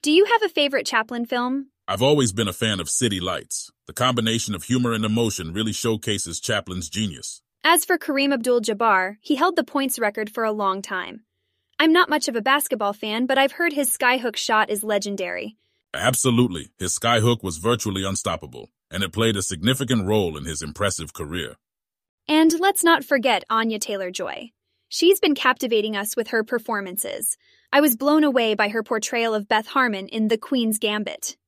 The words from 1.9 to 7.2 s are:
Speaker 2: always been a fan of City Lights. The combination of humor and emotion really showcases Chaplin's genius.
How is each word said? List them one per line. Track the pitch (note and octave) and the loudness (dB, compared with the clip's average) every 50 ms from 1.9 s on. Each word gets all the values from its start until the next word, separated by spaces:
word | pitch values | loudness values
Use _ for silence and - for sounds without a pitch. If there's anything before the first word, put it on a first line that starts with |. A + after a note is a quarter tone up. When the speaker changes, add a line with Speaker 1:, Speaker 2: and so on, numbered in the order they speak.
| F#2+ G2 | -2 2
Speaker 2:
always | A#2+ C3+ D3+ D3 C3+ A#2 F#2+ | 4 4 4 4 4 2 2
been | G#2 A2+ G2+ | 0 -2 -2
a | F2+ | -2
fan | - - A2 G#2 F#2+ | -2 -2 -2 -2 -2
of | E2+ D#2+ | -4 -4
City | - - B2+ A#2 G2+ F#2 | -4 0 0 0 0 0
Lights. | F2 F#2 F2+ C#2+ - _ - - - - _ _ _ | -2 -4 -4 -6 -8 _ -10 -12 -12 -12 _ _ _
The | - - | -16 -6
combination | - B2 B2+ B2+ A#2+ A2 A2+ A2+ A#2 - - G#2 | -2 0 0 0 0 0 0 0 0 -2 -4 -8
of | F2 - | -8 -4
humor | - B2 B2+ B2 A#2+ A#2 | -2 0 0 0 0 0
and | A2 G#2+ | 0 0
emotion | G#2+ G#2+ A2+ A#2 A2 - - F2 D#2+ E2 | 0 0 0 0 0 -2 -4 -8 -8 -4
really | G2+ A2+ A2 G#2 | -4 -4 -4 -4
showcases | - - A#2+ A2+ G#2+ - - G#2+ G2 - - A2 - | -4 -2 -2 -2 -2 -2 -4 -4 -4 -4 -6 -8 -8
Chaplin's | - - A#2 G#2 G2 - F#2 F2+ E2+ - | -4 -2 -4 -4 -4 -4 -8 -8 -8 -8
genius. | - F#3+ A3 G#3 D#2 B1+ | -4 -4 -4 -4 -6 -10